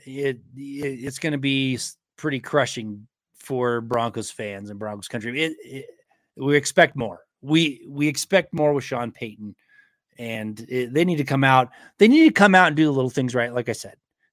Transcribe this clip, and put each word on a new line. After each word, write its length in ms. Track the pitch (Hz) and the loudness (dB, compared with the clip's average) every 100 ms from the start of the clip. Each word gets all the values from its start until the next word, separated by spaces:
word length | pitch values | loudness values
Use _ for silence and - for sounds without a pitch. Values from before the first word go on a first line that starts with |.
it, 360 | 135 135 139 123 _ 127 | -16 -6 -4 -6 _ -20
it, 300 | 139 139 143 131 | -16 -10 -8 -8
it's 140 | 135 131 | -10 -6
gonna 200 | 165 143 | -4 -2
be 360 | 135 135 131 | -2 0 -2
s-, 220 | 127 - - _ _ | -4 -8 -16 _ _
pretty 240 | 156 135 | -6 -6
crushing 680 | - 147 127 123 107 104 107 _ _ | -2 -2 0 -4 -10 -12 -18 _ _
for 460 | _ - 131 123 117 | _ -8 -4 -2 -2
Broncos 500 | 117 120 117 113 104 | -2 -2 -2 -6 -10
fans 400 | - 104 98 104 | -10 -10 -10 -12
and 80 | 101 | -12
Broncos 280 | 107 104 - | -12 -12 -10
country. 340 | 120 113 131 | -10 -8 -4
It, 120 | 160 156 | -6 -6
it, 240 | 127 135 - - _ _ _ - | -16 -18 -18 -20 _ _ _ -6
we 200 | 135 147 | 0 0
expect 400 | 139 - 165 139 | 2 4 4 2
more. 240 | 113 87 _ _ | -8 -10 _ _
We, 460 | 139 160 160 123 - | 0 2 2 -2 -12
we 200 | 143 147 | -4 -2
expect 440 | 139 - 190 - | -2 0 0 0
more 200 | 160 151 | 0 0
with 100 | 143 | 0
Sean 300 | 131 123 120 | -4 -6 -6
Payton, 420 | - 113 107 104 - _ _ _ _ _ - | -10 -14 -12 -16 -18 _ _ _ _ _ -14
and 400 | 117 110 107 107 117 | -10 -8 -8 -10 -8
it, 240 | 127 123 | -6 -2
they 120 | 135 | 0
need 140 | 180 160 | 0 0
to 60 | |
come 200 | 135 135 | 0 2
out. 260 | 135 131 123 _ - - | 4 4 2 _ -6 4
They 100 | 214 | 6
need 180 | 294 320 | 8 6
to 60 | |
come 240 | - 202 185 | 6 6 8
out 100 | 175 | 6
and 100 | 147 | 4
do 100 | 156 | 2
the 60 | |
little 160 | 135 127 | 2 0
things 280 | 139 127 123 | -2 -2 0
right. 180 | 120 | -2
Like 140 | 123 120 | -2 -4
I 40 | |
said, 220 | 110 98 - _ _ _ | -6 -10 -20 _ _ _